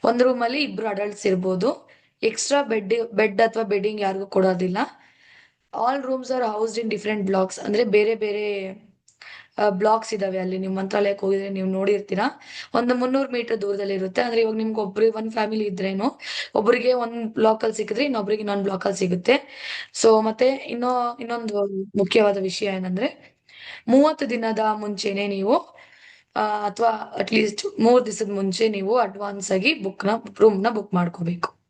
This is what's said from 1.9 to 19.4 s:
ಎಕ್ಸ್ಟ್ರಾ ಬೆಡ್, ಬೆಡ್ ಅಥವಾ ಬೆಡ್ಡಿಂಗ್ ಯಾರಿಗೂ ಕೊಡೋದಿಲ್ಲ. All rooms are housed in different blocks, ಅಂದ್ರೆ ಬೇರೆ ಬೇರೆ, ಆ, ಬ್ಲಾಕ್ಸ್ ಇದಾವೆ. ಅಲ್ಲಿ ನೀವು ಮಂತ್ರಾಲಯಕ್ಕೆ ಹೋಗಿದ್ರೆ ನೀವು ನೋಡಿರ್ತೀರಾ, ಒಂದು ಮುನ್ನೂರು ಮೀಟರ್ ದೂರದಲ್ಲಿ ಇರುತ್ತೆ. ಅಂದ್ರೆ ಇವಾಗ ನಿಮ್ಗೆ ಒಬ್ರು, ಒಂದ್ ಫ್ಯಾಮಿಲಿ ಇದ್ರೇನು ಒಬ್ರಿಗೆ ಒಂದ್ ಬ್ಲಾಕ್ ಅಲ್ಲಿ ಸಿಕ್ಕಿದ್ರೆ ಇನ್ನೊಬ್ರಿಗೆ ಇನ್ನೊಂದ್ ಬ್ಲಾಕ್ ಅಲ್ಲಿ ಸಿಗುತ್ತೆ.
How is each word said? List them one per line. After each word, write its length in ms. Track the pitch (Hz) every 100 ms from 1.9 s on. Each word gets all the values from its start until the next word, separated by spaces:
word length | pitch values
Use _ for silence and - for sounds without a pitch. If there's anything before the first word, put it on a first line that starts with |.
| _ _ _
ಎಕ್ಸ್ಟ್ರಾ 400 | 226 220 - 285
ಬೆಡ್, 500 | 226 220 190 233 226
ಬೆಡ್ 280 | 208 214 196
ಅಥವಾ 220 | 226 226
ಬೆಡ್ಡಿಂಗ್ 380 | 214 202 208 214
ಯಾರಿಗೂ 260 | 196 190 196
ಕೊಡೋದಿಲ್ಲ. 520 | 190 190 180 185 190 277 - _ _ _ - _ _ _ -
All 300 | 233 277 254
rooms 200 | 262 254
are 180 | 254
housed 380 | 233 214 226 220
in 80 | 226
different 360 | 208 208 214 190
blocks, 340 | 190 190 -
ಅಂದ್ರೆ 240 | - 208
ಬೇರೆ 300 | 240 208 214
ಬೇರೆ, 540 | 226 214 208 208 196 190 196 _ _ _ _ - - - -
ಆ, 100 | 208
ಬ್ಲಾಕ್ಸ್ 460 | 190 214 220 220
ಇದಾವೆ. 240 | 214 190 185
ಅಲ್ಲಿ 200 | 185 190
ನೀವು 160 | 190
ಮಂತ್ರಾಲಯಕ್ಕೆ 520 | 190 190 208 202 202 190
ಹೋಗಿದ್ರೆ 220 | 196 196
ನೀವು 200 | 190 190
ನೋಡಿರ್ತೀರಾ, 720 | 190 202 202 196 185 247 - - - -
ಒಂದು 200 | 233 240
ಮುನ್ನೂರು 380 | 247 254 269 269
ಮೀಟರ್ 280 | 247 233 226
ದೂರದಲ್ಲಿ 340 | 202 196 202
ಇರುತ್ತೆ. 280 | 196 190 185
ಅಂದ್ರೆ 180 | 240 226
ಇವಾಗ 140 | 226
ನಿಮ್ಗೆ 260 | 220 220 220
ಒಬ್ರು, 320 | 202 202 226
ಒಂದ್ 200 | 220 220
ಫ್ಯಾಮಿಲಿ 320 | 226 214 220
ಇದ್ರೇನು 540 | 208 180 190 190 240 - - - -
ಒಬ್ರಿಗೆ 380 | - 208 247 247
ಒಂದ್ 420 | 254 233 233 226
ಬ್ಲಾಕ್ 300 | - 220 220
ಅಲ್ಲಿ 120 | 226 214
ಸಿಕ್ಕಿದ್ರೆ 280 | 214 220
ಇನ್ನೊಬ್ರಿಗೆ 360 | 285 233 202 214
ಇನ್ನೊಂದ್ 240 | 208 202
ಬ್ಲಾಕ್ 220 | 196 190 202
ಅಲ್ಲಿ 120 | 185
ಸಿಗುತ್ತೆ. 340 | 185 180 - 277